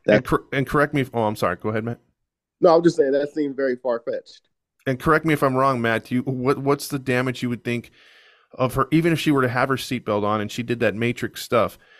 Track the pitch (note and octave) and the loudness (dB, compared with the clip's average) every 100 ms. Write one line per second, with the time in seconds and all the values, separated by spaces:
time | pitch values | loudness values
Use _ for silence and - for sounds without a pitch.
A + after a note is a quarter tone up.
0 | - G#2+ C3 D#3 - C3+ C3 D3+ D3 D3 | 2 2 2 -4 -2 -4 -2 0 2 0
1 | B2+ B2 G#2+ G#2+ G2+ F2+ G#2+ A2 A2+ A#2+ | -2 0 -2 0 -2 -2 -4 -4 -4 -8
2 | _ _ _ _ _ _ F#3 E3 E3+ D#3 | _ _ _ _ _ _ 4 6 4 4
3 | C#3 C#3 C#3+ D#3 C#3+ C3 C3+ B2 B2+ A#2 | 2 2 -2 -2 -4 -2 -4 -2 -4 -4
4 | - G#2+ - - _ _ _ _ - C3 | -4 -8 -10 -20 _ _ _ _ -4 -2
5 | - D#3 D#3+ D3 C#3 C3 C3+ C3 A#2 A2+ | 2 2 2 2 2 2 2 2 0 -2
6 | - B2 B2+ C3 B2+ C3+ C#3 C#3+ - C#3+ | -2 -2 -2 -2 0 0 0 -2 -2 -6
7 | C3 B2 B2+ B2 B2 A#2+ - A#2+ - _ | -2 0 0 -2 -4 -4 -4 -6 -6 _
8 | - - - _ _ - B2+ B2 C3 D#3 | -20 -20 -20 _ _ -4 -2 0 2 2
9 | E3 E3 - C#3+ B2+ B2 C3 C3 - B2+ | 4 2 2 2 2 0 0 -2 -2 -6
10 | - G#2 G2+ G#2+ G#2 - A#2 A#2+ A#2 A2 | -2 -2 0 -2 -4 -6 -4 -2 0 0
11 | A#2 A#2+ A2+ - - B2 F#2+ - _ - | -4 -4 -8 -10 -2 0 0 -4 _ -20